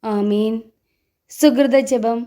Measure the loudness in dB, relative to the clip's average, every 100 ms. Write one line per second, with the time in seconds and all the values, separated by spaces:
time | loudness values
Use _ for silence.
0 | -4 -4 -2 -2 -2 -6 -10 _ _ _
1 | _ _ _ 2 2 4 2 2 0 -2
2 | -2 -6